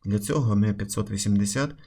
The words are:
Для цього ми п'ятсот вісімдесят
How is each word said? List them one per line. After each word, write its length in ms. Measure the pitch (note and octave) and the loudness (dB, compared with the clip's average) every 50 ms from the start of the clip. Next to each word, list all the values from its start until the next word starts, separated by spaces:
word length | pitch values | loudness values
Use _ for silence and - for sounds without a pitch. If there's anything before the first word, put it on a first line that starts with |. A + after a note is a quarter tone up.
| - | -4
Для 140 | G2+ G2+ G#2 | -2 -2 0
цього 380 | G#2 - C#3+ D3+ C3 A2 G#2 | 0 0 0 0 2 2 4
ми 180 | G2+ G#2 G#2+ G2+ | 4 2 2 0
п'ятсот 360 | G#2 G2+ G2+ - A2+ G2+ G#2 | -2 -4 -6 -4 -4 -4 -4
вісімдесят 640 | G#2 G2+ - G#2 G2+ G2+ G2+ G2+ - C3 C#3+ C#3+ - - - | -4 -4 0 2 2 2 2 0 0 -2 -2 -2 -4 -10 -20